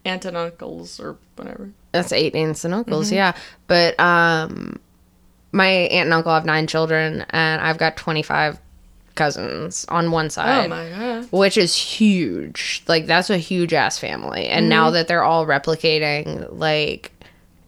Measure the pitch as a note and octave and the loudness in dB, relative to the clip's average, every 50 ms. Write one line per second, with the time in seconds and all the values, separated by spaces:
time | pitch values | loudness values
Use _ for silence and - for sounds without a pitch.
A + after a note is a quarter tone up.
0 | - G3 F#3 F#3 F#3 F#3+ F3 E3+ E3+ E3+ E3+ - - - E3 E3+ E3+ F3 - - | -8 -6 -6 -6 -6 -6 -6 -6 -6 -6 -8 -10 -12 -12 -12 -12 -14 -16 -16 -14
1 | - - D#3 - _ _ _ - - - - - G3+ G3+ G3+ _ _ _ - E3+ | -14 -14 -14 -16 _ _ _ -16 -14 -14 -14 -14 -14 -16 -18 _ _ _ -2 -2
2 | F3+ F3+ - - D#3 D#3 - D#3 D#3+ D#3 D3+ - - E3+ F3+ G#3 A#3+ - G3+ F#3+ | -2 0 0 0 2 2 0 0 -2 -2 -2 -4 -4 -4 -4 -4 -4 -2 -2 -2
3 | G3+ G#3 G#3+ G3+ G3 F#3 E3+ - - - - _ _ - F3+ F3 F3 E3 - - | 0 0 2 2 2 2 0 -2 -8 -20 -20 _ _ 2 4 4 4 4 4 4
4 | D#3+ F3 F3 E3+ E3+ E3+ E3 D#3+ D#3+ - - - G1+ - - - _ _ _ _ | 4 4 6 6 4 4 2 0 -2 -4 -8 -10 -10 -12 -12 -14 _ _ _ _
5 | _ _ _ _ _ _ _ _ _ _ - G3 F#3+ F#3+ F#3+ F#3 F3 - - F3+ | _ _ _ _ _ _ _ _ _ _ 0 2 4 4 4 4 2 2 2 2
6 | E3+ D#3 E3 E3 E3 E3+ D#3+ D#3+ E3 E3 D3+ D#3 D#3 D#3 - D#3+ D#3+ D#3+ D#3+ D#3 | 2 2 2 2 2 2 2 2 2 2 0 0 0 0 0 0 0 2 2 0
7 | D#3+ D#3+ D#3 D3 - - - D#3+ D#3+ D#3+ D#3 D#3 - D#3+ D#3+ D#3+ D#3+ D#3+ - - | 0 0 -2 -6 -6 -4 -2 0 0 0 0 0 0 -2 0 0 0 -2 -2 -4
8 | - - D#3+ D#3 D3+ - - D3+ D3+ D3+ D3+ - - - - - - - - - | -4 -4 -2 -2 -2 -2 0 0 0 0 -2 -6 -14 -20 -20 -20 -20 -20 -20 -20
9 | - _ - - D#3+ D3 C#3+ - - - C2 E2 C3 E3+ F#3 - - - - F3 | -20 _ -4 -2 0 0 -2 -2 -6 -8 -8 -8 -8 -8 -8 -10 -6 -4 -2 0
10 | E3+ E3+ E3 D#3+ D#3 D3+ - F3+ - - C4+ C4+ G#3 E3 E3 E3 E3 E3 E3+ G3 | 0 2 0 0 0 -2 -4 -2 0 2 2 2 2 0 -4 -8 -10 -10 -10 -8
11 | A3+ B3 A#3 A3+ A#3+ A#3+ - F#3 G3 G3 F#3+ A3 F#3+ E3 - - - - - - | -6 -6 -6 -8 -6 -2 2 2 4 4 4 4 2 2 2 -2 -4 -4 0 2
12 | A3 G#3+ G3 F#3 D#3+ A2 F2 E2+ D2 D2+ - - - - - - - - E3+ E3 | 4 4 4 4 2 -2 -2 -4 -8 -8 -8 -8 -6 -6 -6 -4 -2 0 0 0
13 | D#3+ E3 E3 F3 F3+ - G#3 F3+ D#3+ - F#3+ F3+ E3+ E3 D#3+ D3 A#2+ - - - | 2 2 2 2 2 2 0 -2 -2 -2 -2 0 0 2 2 2 2 2 0 -4
14 | - - D2 - - - - - - - - E3 E3 E3 D#3+ D#3+ D#3+ D#3+ E3 E3+ | -6 -6 -8 -8 -8 -8 -6 -4 -2 -2 0 2 2 4 4 4 4 4 4 2
15 | E3 E3 F3 E3+ - C3+ E3 E3 D#3+ D#3 C#3+ C#3 - - D#3+ D#3 - E3 D#3 D#3 | 0 0 0 2 2 4 4 2 2 2 0 0 0 0 -2 0 2 2 2 2
16 | D3+ D3+ D3 D3 D3+ D#3 D3+ C#3+ - - - - D#3+ D#3 D3+ D3+ D3+ - - - | 2 0 -2 -2 -4 -6 -8 -8 -8 -10 -8 -4 -2 0 0 0 0 -2 -4 -8
17 | - - _ - - - - _ _ _ _ _ _ | -10 -16 _ -20 -20 -20 -20 _ _ _ _ _ _